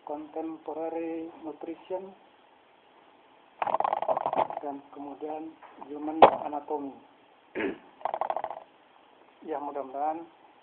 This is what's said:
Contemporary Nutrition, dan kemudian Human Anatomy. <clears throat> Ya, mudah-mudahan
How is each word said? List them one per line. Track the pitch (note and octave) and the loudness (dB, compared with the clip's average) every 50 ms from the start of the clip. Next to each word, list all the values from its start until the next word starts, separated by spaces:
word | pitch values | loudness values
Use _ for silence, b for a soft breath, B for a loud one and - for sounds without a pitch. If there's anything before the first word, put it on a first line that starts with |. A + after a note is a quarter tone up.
| - | -6
Contemporary | - D3 D3 D#3 D3+ - D#3+ D#3+ D#3+ D#3+ D#3 - - D3 D#3 D#3+ E3 E3 E3 E3 E3 E3 E3 D#3+ E3 - - D#3+ | -8 -8 -8 -8 -8 -8 -6 -6 -6 -6 -8 -8 -8 -6 -4 -4 -2 -2 -2 -2 -2 -4 -4 -6 -8 -10 -12 -10
Nutrition, | D#3 D3 - - - E3 - - - F#3 F#3 G3 G3 G3 - - - - - - - - - - - - - - - - - - - - - - - - - - - - - - - - - - - - - - - - - - - - - - - - - | -10 -10 -8 -8 -10 -10 -10 -6 -4 -4 -4 -4 -6 -14 -18 -20 -20 -20 -20 -20 -20 -20 -20 -20 -20 -20 -20 -20 -20 -20 -20 -20 -20 -20 -20 -20 -20 -20 -20 -20 -20 -6 -4 -2 0 4 6 6 6 4 2 2 2 2 2 2 0 4 4 2 2 2 -6
dan | - D3 C#3 C#3 - - | -4 -4 -6 -6 -10 -14
kemudian | - C#3+ C#3+ C#3+ C#3 C#3 D3 D3+ D#3 D#3 D#3+ D#3+ D#3+ - - - - - C3+ C3+ | -12 -10 -10 -10 -8 -6 -6 -6 -4 -6 -6 -10 -12 -14 -20 -20 -16 -16 -12 -10
Human | C#3+ D3 D3+ D#3 D#3 D#3+ D3+ - - - D#3+ | -8 -6 -4 -4 10 12 12 12 12 6 -2
Anatomy. | D3+ D3 C#3+ C#3+ - D3+ D3 C#3+ C#3 C3 - - - - - - - - - - - - | -4 -4 -4 -4 -2 -2 -2 -2 -4 -8 -10 -18 -20 -20 -20 -20 -20 -20 -20 -20 -8 -4
<clears throat> | - G#2+ - - - - - - - - - - - - - - - - - - - - - - - - - - - - - - - - - - - | -2 -2 -2 -2 -4 -12 -20 -20 -4 -4 -2 -2 0 -2 -2 -2 -2 -2 -6 -8 -10 -12 -16 -20 -20 -20 -20 -20 -20 -20 -20 -20 -20 -20 -20 -20 -16
Ya, | - E3 D#3 C#3 | -6 -4 -4 -4
mudah-mudahan | C#3+ C#3+ C#3 C#3+ C3+ C3 C3 C#3 C#3+ D#3 D#3+ E3+ E3+ - - - - - - - | -4 -4 -4 -4 -6 -4 -4 -2 0 0 0 -2 -6 -12 -16 -20 -20 -20 -20 -20